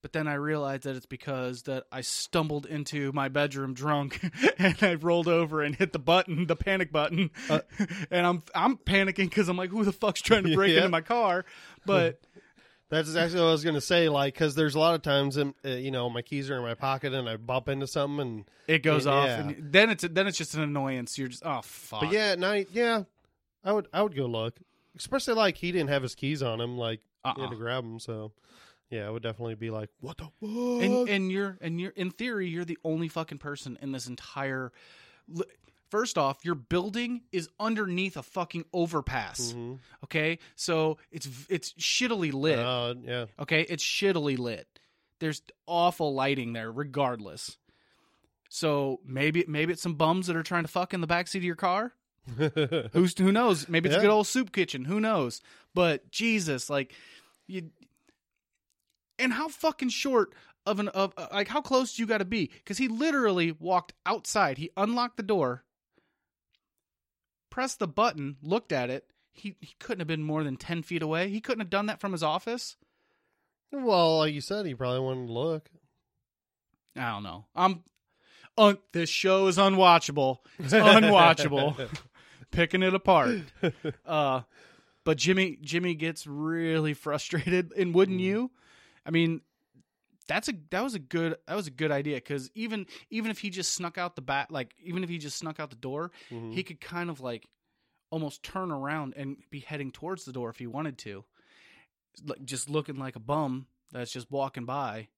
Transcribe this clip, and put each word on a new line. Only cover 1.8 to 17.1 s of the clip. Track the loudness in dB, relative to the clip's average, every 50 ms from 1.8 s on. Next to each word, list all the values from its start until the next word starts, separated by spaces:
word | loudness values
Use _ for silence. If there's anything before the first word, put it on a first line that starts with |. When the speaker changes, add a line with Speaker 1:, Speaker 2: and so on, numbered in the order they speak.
| -6 _
Speaker 1:
I | -12 -8
stumbled | -6 -6 -6 -6 -6 0 0 0 2 2 -2 -4 -6
into | -6 -6 -6 -6 -4 -4 -4 -4 -2 -2
my | -2 -2 0
bedroom | 0 0 0 0 -2 -4 -6 -6 -6
drunk, | -4 -2 0 0 0 0 -4 -6 -6 -6 -6 -2 4 4
<laughs> | 4 4 6
and | 2 2 4 4
I | 2 2 2
rolled | 2 2 4 4 4 4
over | 4 4 4 2 2 0 -2
and | -2 -2 0
hit | -2 -2 -2
the | -2 -2
button, | 2 4 4 6 4 2 0 -2 0
the | 0 0
panic | 0 2 0 0 0 0 0
button. | 2 0 2 2 2 0 0 0 _ -8 -2 0
Speaker 2:
Uh, | 0 0 0 _ -4 -4 -4
Speaker 1:
<laughs> | -4 -2 -8 -6 -2
And | 0 2 4
I'm, | 4 2 0 -4 -6 -2
I'm | 2 2 2 2
panicking | 2 _ 2 4 4 4 2 2 0 0 2
'cause | 2 2 2 2
I'm | 0
like, | -2 -2 -2
"Who | 0 2 2
the | 2
fuck's | 2 2 0 0 0 0
trying | 4 4 4 6 6
to | 4 4
break | 6 6 8
Speaker 2:
<laughs> | 8
Yeah. |
Speaker 1:
into | 6 6 6
my | 2 0
car?" | 0 0 2 2 4 2 2 0 -2 -6 -16 -20 -20 -20 -20 -10 _
But | 2 4 4 4 2 0 _ _ _ _ -20 _ _ _
Speaker 2:
<laughs> | _ _ _ _ _ _ _
That's | -2 -2 -2 0
exactly | 0 0 0 2 4 4
what | 6
I | 6
was | 4 4 2
gonna | 0 0 0
say, | 0 2 4 4 6
like, | 4 4 2 0 0 0
'cause | 0 0 0 2
there's | 2 2 2 4
a | 4
lot | 4 4 4
of | 2
times, | 2 2 2 4 2 2 0
in, | 0 -2 -2 -4 _ -6
uh, | -6
you | -6 -4 -4 -4
know, | -4 -2 -2 -2
my | -4 -6
keys | -6 -6 -6 -6 -4 -4
are | -4
in | -4 -4
my | -6 -6
pocket | -4 -2 -2 -2 -2 -2 -4